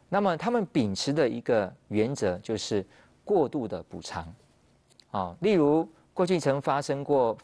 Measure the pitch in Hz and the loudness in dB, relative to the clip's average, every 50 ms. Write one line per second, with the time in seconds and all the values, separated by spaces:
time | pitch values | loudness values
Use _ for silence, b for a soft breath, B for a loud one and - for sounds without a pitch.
0 | b b 175 202 208 196 170 160 165 220 240 233 196 151 - 156 117 101 95 - | b b -2 0 0 0 0 0 -2 -2 0 0 -2 0 0 0 0 0 0 -2
1 | - 143 143 160 147 117 117 117 - - 120 110 101 90 - - _ - 104 104 | -2 -2 0 2 2 0 0 -2 -2 0 2 2 2 0 -4 -12 _ -4 0 0
2 | 107 123 139 - 113 95 90 90 - - 110 104 - - 113 101 92 b b b | 0 0 0 -2 -2 -2 -2 -2 -4 -6 -6 -6 -4 -2 -2 -2 -4 b b b
3 | b b b b - - 208 180 143 117 - 151 117 104 - 85 82 _ - - | b b b b -4 0 2 2 2 0 -2 -4 -6 -4 -6 -8 -10 _ -14 -14
4 | - - - - 82 82 95 - _ _ _ _ _ _ _ _ _ _ _ _ | -12 -10 -10 -10 -10 -12 -14 -20 _ _ _ _ _ _ _ _ _ _ _ _
5 | _ _ - 101 92 87 85 - 170 214 214 175 147 143 147 160 165 - b b | _ _ -6 -6 -6 -6 -6 -2 0 2 4 4 4 4 4 2 0 -2 b b
6 | b b - - 185 170 185 170 - 143 135 143 - 160 139 143 139 - 139 139 | b b -4 -2 0 2 0 0 2 2 0 0 0 0 0 0 0 -2 -4 -4
7 | 143 135 143 135 123 113 110 - | 0 2 2 4 4 2 0 -2